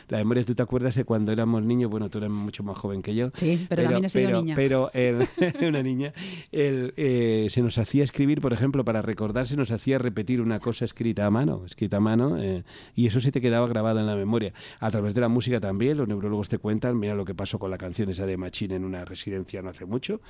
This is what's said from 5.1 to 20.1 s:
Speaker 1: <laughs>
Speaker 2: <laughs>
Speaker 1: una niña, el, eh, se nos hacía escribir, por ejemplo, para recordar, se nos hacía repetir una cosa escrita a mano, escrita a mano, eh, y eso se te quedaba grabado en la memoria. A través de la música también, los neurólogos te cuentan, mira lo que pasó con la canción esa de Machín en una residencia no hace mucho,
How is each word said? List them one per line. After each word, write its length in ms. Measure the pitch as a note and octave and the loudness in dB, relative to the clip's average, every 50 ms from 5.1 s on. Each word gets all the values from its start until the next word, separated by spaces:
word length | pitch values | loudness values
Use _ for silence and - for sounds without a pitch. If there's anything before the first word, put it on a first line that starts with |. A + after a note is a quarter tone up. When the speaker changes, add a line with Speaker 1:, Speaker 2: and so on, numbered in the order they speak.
| A#2+ A#2+ B2+ - - | 4 2 2 0 2
Speaker 1:
<laughs> 320 | - F3+ F3 - C#4+ C#4+ E3+ | 0 0 0 0 0 0 0
Speaker 2:
<laughs> 0 | |
Speaker 1:
una 140 | D3+ C#3+ | 2 0
niña, 320 | C3 C3 C3 B2+ C#3 C#3+ C#3+ - F3+ F#3+ F#3 E3+ D3+ - | 0 0 0 -2 -2 -4 -6 -10 -12 -12 -12 -14 -14 -6
el, 420 | - D#3+ C#3+ C#3+ C3+ C3 B2 B2 - | -2 0 2 2 2 0 -2 -4 -4
eh, 520 | - D#3 C3+ B2+ B2 A#2 A2+ A2 A2 G#2+ G#2 | 0 0 2 4 4 4 4 4 4 2 2
se 140 | - B2+ B2 | 2 2 2
nos 160 | A#2 - - | 2 2 0
hacía 240 | G#2+ - - C#3 C#3+ | 0 2 2 2 2
escribir, 360 | B2+ - - C#3 C#3 D3+ D3 | 2 2 2 2 2 2 2
por 140 | C#3 C3+ A#2+ | 2 0 0
ejemplo, 320 | F#2+ A#2+ C#3 C#3 C#3 B2 | 2 2 2 2 2 0
para 160 | G#2+ A2+ A2 | 0 0 0
recordar, 460 | G2+ G#2 A2 - G#2+ G#2 G#2 A#2+ B2+ A#2 | -2 -2 -2 -2 -2 -2 -2 -2 -2 -2
se 100 | C#3 D3 | -2 -2
nos 140 | C3+ - | 0 0
hacía 260 | A#2 G#2 - C3 C3+ C3+ | -2 -2 0 0 2 2
repetir 440 | A#2+ A#2+ G2+ A2+ G#2+ F2+ B2+ A#2+ | 0 0 -2 -2 -2 0 0 0
una 180 | A#2 A2+ A2 G#2 | 2 0 0 0
cosa 260 | - A#2+ A2 - B2 | -2 -4 -2 -2 -4
escrita 400 | A2 - - A#2+ A#2 G#2+ - G2+ | -6 -4 -2 -2 -2 0 2 2
a 60 | G#2 | 4
mano, 320 | G2+ A#2 C#3 D#3 C#3 G2+ F#2 | 4 4 2 2 0 -2 -6
escrita 320 | F2+ - - G#2+ G2 - G2+ | -12 -6 -4 -2 0 2 2
a 40 | |
mano, 360 | G#2 A2 A2 A#2 B2 C#3+ E3+ E3 | 2 4 4 4 2 2 0 0
eh, 220 | - G2 F#2+ F2+ E2+ - - - - - - | -2 -2 -4 -4 -6 -10 -16 -20 -20 -6 0
y 120 | - A#2+ A#2 | 2 2 2
eso 120 | G2+ C3 | 4 2
se 120 | A#2 C3+ | 2 2
te 100 | B2+ C3+ | 0 2
quedaba 240 | A#2+ B2 A#2 A#2 A#2+ A#2+ | 2 2 4 4 2 2
grabado 320 | A#2 A2 G#2+ A2+ A2+ A2 | 0 0 0 2 2 2
en 60 | G#2+ | 0
la 100 | G#2+ G#2+ | 0 0
memoria. 380 | G2+ G2 G2+ A2+ A#2 G#2+ F#2+ - - - - - - | -2 0 0 0 0 0 -2 -6 -10 -16 -20 -12 -6
A 120 | - A2 | -4 -2
través 240 | G2 A2 G2+ G#2 G2+ | 0 0 0 0 0
de 80 | A#2 A#2+ | 2 2
la 60 | A#2 A#2 | 2 2
música 280 | B2 A#2 B2 B2 A#2 | 2 2 0 0 0
también, 360 | G2 G2 F#2+ G2 A2+ C3+ D3+ D3 | 0 -2 -2 0 2 2 2 0
los 80 | C3 G#2 | 0 -2
neurólogos 420 | G#2+ G2+ G2 G#2+ G#2 G#2 G#2 - | -2 -2 -2 -2 -2 -2 -2 -2
te 80 | - G#2+ | -4 -2
cuentan, 420 | - G#2+ G#2+ G#2+ - B2 B2 A#2 | -2 -2 0 0 0 0 0 0
mira 160 | G#2 G#2 G#2 | 0 -2 -2
lo 80 | G2+ G2 | -4 -4
que 100 | F2+ F#2+ | -6 -6
pasó 240 | E2+ G2+ - - G#2+ | -6 -6 -6 -4 -4
con 140 | G#2 F#2+ | -4 -4
la 60 | F#2+ F2+ | -6 -6
canción 320 | F#2 F2+ E2+ - A2 G2 | -6 -8 -4 -4 -2 -2
esa 160 | F#2 E2+ F#2+ | -2 -2 -2
de 100 | F#2+ F#2+ | -2 -2
Machín 360 | F2+ F#2 F2+ - - A2 F#2+ | -4 -4 -6 -6 -6 -6 -4
en 120 | F#2+ F#2 F#2 | -4 -4 -4
una 220 | F#2 F#2 F2+ F2+ | -4 -6 -8 -10
residencia 560 | F2+ F#2 F2+ - G#2+ G2 F#2+ F#2 - - G2 | -10 -12 -10 -8 -6 -6 -6 -6 -8 -10 -10
no 80 | F#2 F#2+ | -10 -10
hace 160 | E2+ - - | -12 -12 -10
mucho, 340 | F2 G#2+ B2+ - - | -6 -6 -4 -4 -4